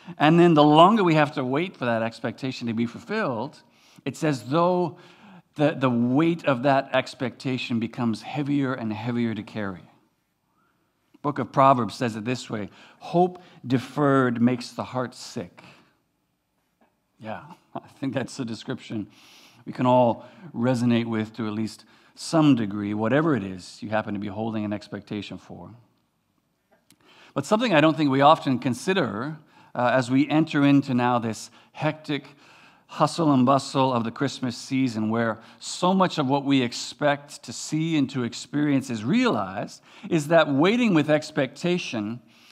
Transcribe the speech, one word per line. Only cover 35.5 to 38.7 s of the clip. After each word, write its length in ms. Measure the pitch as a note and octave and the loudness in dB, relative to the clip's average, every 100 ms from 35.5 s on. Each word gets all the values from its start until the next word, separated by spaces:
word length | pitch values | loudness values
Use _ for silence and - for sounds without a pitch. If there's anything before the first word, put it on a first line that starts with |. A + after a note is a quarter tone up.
| - | -18
so 340 | - - F3+ | -14 -4 0
much 260 | F#3+ F3+ - | 2 0 0
of 100 | C3 | -2
what 160 | C#3+ | 0
we 180 | C3+ C#3 | 2 2
expect 800 | A#2+ - - - D3 C#3+ - - | 0 -4 -12 -4 -2 -2 -4 -20
to 100 | - | -16
see 440 | A2 - D#3 E3 D#3 | -14 -6 -4 0 0
and 120 | C3+ | 0
to 120 | C3+ | -2
experience 640 | A#2 - - D3 D3 | -6 -8 -8 -2 0